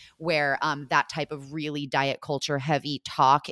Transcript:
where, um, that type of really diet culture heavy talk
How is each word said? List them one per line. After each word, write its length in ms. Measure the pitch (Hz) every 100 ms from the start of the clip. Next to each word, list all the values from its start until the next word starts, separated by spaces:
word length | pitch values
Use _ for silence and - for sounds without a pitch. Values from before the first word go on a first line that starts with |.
| - _
where, 400 | 160 156 143 135
um, 240 | 156 143 139
that 180 | 156 -
type 220 | 160 143
of 220 | 151 139
really 340 | 156 151 147 143
diet 340 | 147 139 -
culture 380 | - 143 - 143
heavy 420 | 135 147 143 139
talk 440 | - - 135 147 -